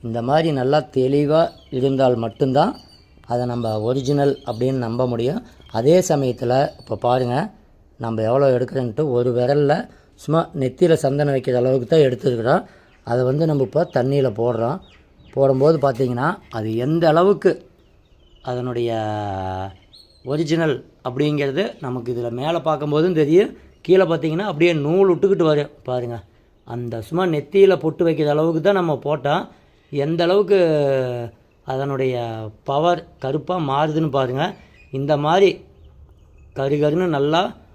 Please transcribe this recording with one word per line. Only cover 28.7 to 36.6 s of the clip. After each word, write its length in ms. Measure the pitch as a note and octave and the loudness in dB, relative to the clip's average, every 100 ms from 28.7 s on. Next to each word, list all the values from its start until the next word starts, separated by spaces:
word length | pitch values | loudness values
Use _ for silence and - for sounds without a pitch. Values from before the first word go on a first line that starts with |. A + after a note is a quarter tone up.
| G3+ | 2
நம்ம 180 | E3+ C3+ C#3+ | 0 -2 -2
போட்டோம். 420 | D3+ C#3 D#3+ - - _ _ _ | -4 0 -2 -4 -18 _ _ _
எந்த 280 | C#3+ C#3+ E3 E3+ | -4 -2 0 2
அளவுக்கு 340 | G3 F#3+ G3+ E3+ D#3 C#3 C3+ B2+ A#2+ A#2 - _ _ - | 2 4 4 4 2 2 0 -2 -4 -8 -14 _ _ -8
அதனுடைய 400 | C3 C#3 C3+ C3+ B2 A#2 A2+ A2 G#2+ - | -6 -4 -2 -2 -2 -6 -8 -10 -12 -4
பவர் 320 | C#3+ E3 F3 - - | 0 0 -2 -6 -10
கருப்பா 340 | - D3 - F#3 D3 | -4 -4 -4 -4 -2
மாறுதுன்னு 420 | C#3 D#3 D#3 D#3+ C3+ | 0 0 0 0 0
பாருங்க. 260 | B2+ B2+ F3 - - _ - C3+ | -2 -2 -4 -6 -20 _ -12 -8
இந்த 120 | C#3 D3+ D3 | -2 0 2
மாதிரி 240 | F3 G3 - - - - - - - - - - - | 4 4 2 -14 -20 -20 -20 -20 -20 -20 -20 -18 -6